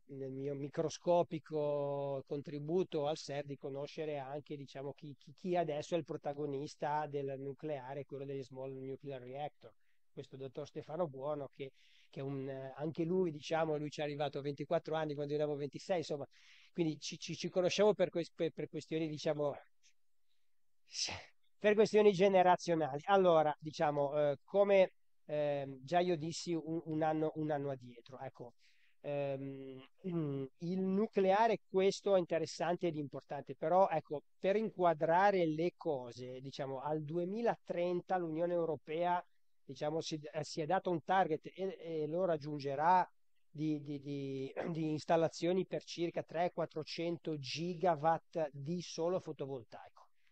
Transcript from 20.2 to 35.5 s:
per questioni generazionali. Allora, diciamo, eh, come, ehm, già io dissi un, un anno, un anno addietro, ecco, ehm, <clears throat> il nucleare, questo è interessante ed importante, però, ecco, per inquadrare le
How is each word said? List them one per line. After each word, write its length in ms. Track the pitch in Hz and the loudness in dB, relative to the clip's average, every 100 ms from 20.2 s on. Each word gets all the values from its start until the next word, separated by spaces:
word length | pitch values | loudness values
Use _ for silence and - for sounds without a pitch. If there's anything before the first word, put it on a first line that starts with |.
| _ _ _ _ _ _ _ - - - - _ _ _ | _ _ _ _ _ _ _ -6 -4 -6 -12 _ _ _
per 160 | 214 | 4
questioni 380 | 214 202 208 208 | 6 6 8 6
generazionali. 920 | 175 196 190 180 170 - 165 143 143 | 8 6 8 6 4 4 2 2 0
Allora, 500 | 190 196 185 160 151 - | 4 6 8 8 6 0
diciamo, 720 | 156 - 156 147 143 151 147 | -6 0 2 2 2 2 2
eh, 80 | 139 | 0
come, 480 | - 196 202 196 185 - _ _ - | 0 4 8 8 6 2 _ _ -6
ehm, 520 | 151 147 143 139 135 | -2 0 -2 -4 -10
già 180 | 131 175 | 0 2
io 160 | 180 165 | 2 0
dissi 380 | 165 160 175 | -4 -6 -4
un, 260 | 165 151 165 | -4 -2 -6
un 180 | 165 156 | -4 0
anno, 300 | 160 156 156 156 | 0 2 0 -2
un 140 | 151 | -2
anno 200 | 143 139 | -2 -2
addietro, 480 | 135 120 120 123 127 | -6 -12 -20 -18 -14
ecco, 340 | 131 - 120 - _ _ _ _ | -14 -12 -16 -18 _ _ _ _
ehm, 840 | 147 143 139 135 135 135 135 131 131 _ | -4 -2 -2 -4 -6 -10 -12 -14 -18 _
<clears throat> 480 | 190 170 147 139 135 - | -4 -2 0 -2 -6 -6
il 220 | 170 190 | -4 0
nucleare, 800 | 190 190 220 202 190 202 233 208 _ | 2 2 2 2 4 6 4 2 _
questo 480 | 185 196 - 202 190 | 2 4 2 4 4
è 20 | |
interessante 680 | 170 165 160 - 165 180 175 | 4 0 -2 -2 0 0 0
ed 80 | 151 | -2
importante, 580 | 143 139 - 143 135 | -4 -8 -8 -8 -8
però, 340 | - 160 180 190 | -4 4 6 6
ecco, 340 | 160 - 143 - _ | 2 -4 -8 -10 _
per 180 | 185 208 | 0 2
inquadrare 920 | 214 - 175 156 160 170 202 190 | 0 2 2 4 4 6 6 6
le 260 | 165 | 4